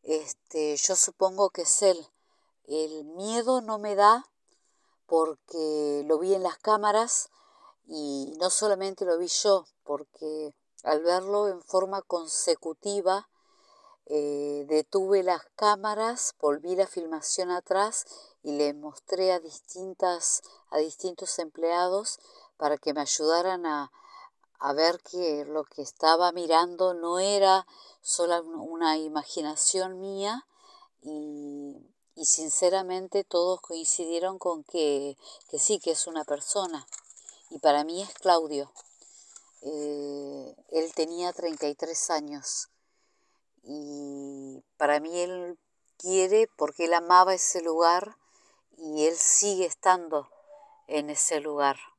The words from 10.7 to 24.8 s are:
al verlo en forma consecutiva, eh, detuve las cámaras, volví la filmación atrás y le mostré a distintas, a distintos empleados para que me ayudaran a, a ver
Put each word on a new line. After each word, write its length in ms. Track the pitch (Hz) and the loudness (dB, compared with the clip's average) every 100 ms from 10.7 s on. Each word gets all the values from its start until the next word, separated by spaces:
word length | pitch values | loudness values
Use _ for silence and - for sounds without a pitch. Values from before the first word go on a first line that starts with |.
| _ | _
al 220 | - 151 | 0 2
verlo 440 | 165 180 190 202 208 | 4 2 2 0 0
en 120 | 180 | -2
forma 400 | - 185 190 196 | 0 0 0 -6
consecutiva, 1300 | - 175 160 - - 160 160 160 202 202 180 196 - _ _ _ _ _ _ _ - | -4 -6 -4 -4 0 -2 -2 -8 -4 0 2 0 -4 _ _ _ _ _ _ _ -4
eh, 580 | 151 147 143 147 147 143 | -2 -2 -2 -4 -6 0
detuve 540 | 156 151 196 190 196 | 0 2 -2 4 4
las 220 | 185 170 - - | 4 -2 -4 0
cámaras, 800 | 214 208 214 214 220 240 - - | 2 4 0 -2 -2 -2 -6 0
volví 360 | 147 147 160 185 | 0 0 -2 0
la 120 | 190 | 0
filmación 640 | - 165 160 - - 180 | -2 -8 -8 -6 -4 -2
atrás 560 | 180 - 190 208 - - - - _ | -4 0 0 0 -2 -10 -16 -20 _
y 120 | - | -6
le 200 | 147 147 | 0 0
mostré 580 | 147 151 143 _ 185 185 | 0 -12 -16 _ 0 2
a 80 | 180 | 2
distintas, 1000 | 160 - - 185 190 180 185 175 - - - - _ | -2 -20 -18 -12 -12 -2 -2 0 -2 -2 -6 -20 _
a 80 | 151 | -2
distintos 580 | 156 - 185 175 180 - | -2 -4 -8 -8 -8 -6
empleados 840 | 165 - 165 175 180 190 220 - - - - _ | -8 -4 0 2 2 0 -4 -10 -16 -20 -20 _
para 220 | 147 147 | -2 0
que 160 | 156 147 | -2 -4
me 60 | |
ayudaran 680 | 143 - 156 165 180 185 170 | -2 0 2 2 2 -2 -4
a, 240 | 147 139 _ - - - _ _ _ | -4 -6 _ -20 -20 -20 _ _ _
a 160 | 139 | -4
ver 260 | 143 | 4